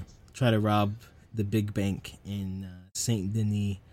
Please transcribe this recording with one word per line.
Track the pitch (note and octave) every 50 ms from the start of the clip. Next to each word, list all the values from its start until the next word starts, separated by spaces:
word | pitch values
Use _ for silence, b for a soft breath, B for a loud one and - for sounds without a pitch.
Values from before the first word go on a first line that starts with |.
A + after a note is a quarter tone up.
| F2+ - - - - - -
try | - C3 A#2+
to | A2 G#2+
rob | G#2 G#2+ G#2 G#2 G#2 G2+ G#2+ A2+ - - - - - - -
the | A2 G#2
big | G2+ G#2+ A2 G#2 G#2 G2+
bank | G#2+ G2 G2 F#2 E2+ - - - - -
in, | F#2+ G2+ G2+ G2 F#2+ F#2+ F#2+ F#2+
uh, | F#2 F2+ F2+ F2+ F#2+ -
Saint | - - - A#2 G#2+ F2+ G2 G#2
Denis. | A2 G#2+ G#2 G#2 G#2 G2+ G2+ F#2+ F#2+ - -